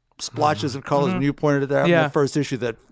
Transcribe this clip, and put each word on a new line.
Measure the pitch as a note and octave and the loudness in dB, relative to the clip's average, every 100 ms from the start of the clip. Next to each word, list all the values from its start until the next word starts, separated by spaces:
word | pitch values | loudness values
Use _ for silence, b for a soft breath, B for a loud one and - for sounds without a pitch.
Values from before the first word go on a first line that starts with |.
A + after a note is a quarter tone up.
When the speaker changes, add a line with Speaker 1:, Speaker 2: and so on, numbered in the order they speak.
| _ - | _ -14
Speaker 1:
splotches | - A#2+ D3+ D3+ C#3+ | -10 -2 0 0 -4
Speaker 2:
Mm-hmm. | C3 | -6
Speaker 1:
of | - | -2
colors, | C#3+ C#3+ | 0 0
Speaker 3:
Mm-hmm. | - | 0
Speaker 1:
and | |
you | C#3 | -2
pointed | C#3+ D3+ C#3+ | 0 0 0
it | C#3 | 0
out | C#3 D3 | 2 4
in | |
Speaker 3:
Yeah. | E3+ | 2
Speaker 1:
the | D3 | 2
first | D#3 C3+ D3+ | 0 0 0
issue | C#3 B2+ | -2 -4
that, | A#2+ A2+ _ | -4 -8 _